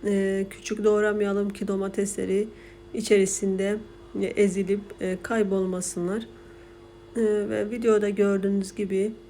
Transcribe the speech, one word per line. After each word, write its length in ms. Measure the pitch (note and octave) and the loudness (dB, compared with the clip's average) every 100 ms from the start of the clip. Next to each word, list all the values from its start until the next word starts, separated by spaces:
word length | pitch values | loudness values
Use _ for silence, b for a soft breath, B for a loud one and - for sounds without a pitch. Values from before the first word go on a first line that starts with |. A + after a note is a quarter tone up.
e, 420 | G#3+ G3+ G3 G3 G3 | 2 2 2 0 -2
küçük 340 | - - G#3+ | -6 -8 0
doğramayalım 640 | G#3 G#3 G#3 G#3 G3+ G3 G3+ | 4 4 4 2 0 0 -2
ki 180 | G3 G3 | -4 -4
domatesleri 800 | G3 G3 G3 G3 G3 F#3 F#3+ A3 B B B - | -2 -2 -2 -2 -2 -2 0 -2 B B B -12
içerisinde, 800 | - A3+ G#3 F#3+ - G3 F#3+ G3 G#3+ A3+ - - G3+ | -8 2 4 4 0 -2 0 -2 -2 -8 -18 -12 -4
e, 40 | |
ezilip, 560 | G3 - G3+ F#3 F#3+ G3+ G3+ - | -4 2 2 2 -2 -2 -4 -6
e, 180 | F#3+ F#3 | -4 -4
kaybolmasınlar. 1040 | - A3+ G3+ F#3+ F#3+ F#3 F3+ - F3 G#3 A3+ B B B B B - - - - | -2 0 2 2 0 -2 -6 -4 -2 -4 -6 B B B B B -20 -20 -10 0
E, 60 | |
ve 480 | A3 G#3 G#3 G#3+ G#3 | 2 2 0 -2 -2
videoda 380 | A#3+ A#3 G#3+ G3+ | 0 4 4 2
gördüğünüz 680 | G3+ G3+ G3 G3 G3 F#3+ | 2 2 4 2 0 -2
gibi 380 | - G3+ F#3+ G#3 A3+ - | -4 -2 0 0 -4 -16